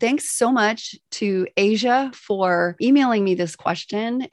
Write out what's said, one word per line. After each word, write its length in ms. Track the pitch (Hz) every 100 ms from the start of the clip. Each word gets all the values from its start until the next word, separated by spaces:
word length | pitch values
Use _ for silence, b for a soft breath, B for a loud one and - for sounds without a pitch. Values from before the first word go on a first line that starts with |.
thanks 320 | 226 285 -
so 180 | - 240
much 460 | 254 208 226 - - _
to 340 | - 208 190 185 -
Asia 540 | 202 214 240 247 269
for 600 | 247 - 196 185 175 175 165
emailing 420 | 233 277 262 220
me 120 | 196 180
this 180 | 170
question. 720 | - - 165 - 208 226 247 262